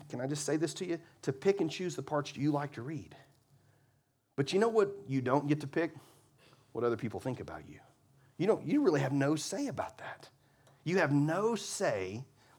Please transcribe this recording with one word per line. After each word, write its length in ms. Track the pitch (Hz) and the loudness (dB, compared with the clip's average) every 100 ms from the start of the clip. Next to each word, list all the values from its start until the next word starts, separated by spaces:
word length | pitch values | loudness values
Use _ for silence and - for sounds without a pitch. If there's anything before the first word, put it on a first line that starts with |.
| - | -8
can 100 | 123 | -6
I 80 | 135 | -4
just 200 | 147 - | -4 -2
say 100 | 156 | 0
this 160 | 160 | -2
to 120 | - 175 | -4 -6
you, 120 | 165 - - | -6 -8 -8
to 100 | - | -6
pick 300 | - 196 196 | 0 2 2
and 100 | 160 | 0
choose 240 | - 180 | -2 -6
the 80 | 151 | -6
parts 320 | 139 147 143 | -2 -2 -2
you 160 | - 147 | -2 0
like 220 | 143 143 | 0 -2
to 100 | - | -8
read. 320 | 123 151 101 - - _ _ _ _ _ _ _ _ _ _ | -10 -10 -12 -18 -20 _ _ _ _ _ _ _ _ _ _
But 200 | - 143 | -4 0
you 40 | 190 | 4
know 120 | 226 | 4
what 260 | 220 196 - - | 4 2 0 -2
you 140 | 135 | -2
don't 260 | 123 143 143 | 4 2 4
get 140 | 147 | 0
to 60 | 143 | 0
pick? 260 | 160 165 - - - _ _ - - _ | -2 -2 -4 -20 -20 _ _ -20 -20 _
What 120 | 117 | -2
other 120 | 120 113 | 0 0
people 240 | 113 95 | -4 -4
think 200 | 131 123 | -6 -6
about 280 | - - - | -8 -12 -14
you. 120 | - - _ _ _ _ - | -20 -20 _ _ _ _ -2
You 80 | 185 | 2
don't, 180 | - | 2
you 180 | 139 285 | 2 4
really 180 | 247 143 | 4 4
have 120 | 135 | 2
no 240 | 139 139 151 | 2 4 2
say 300 | - 202 277 | -2 -4 -4
about 320 | 147 - - | -4 -8 -8
that. 320 | - - - _ _ _ _ _ | -14 -14 -18 _ _ _ _ _
You 120 | 156 185 | 0 2
have 140 | 151 | 4
no 420 | 143 151 175 226 | 4 4 2 0
say. 720 | 220 - - 175 104 92 110 135 _ _ | 0 -4 -2 0 0 -4 -8 -12 _ _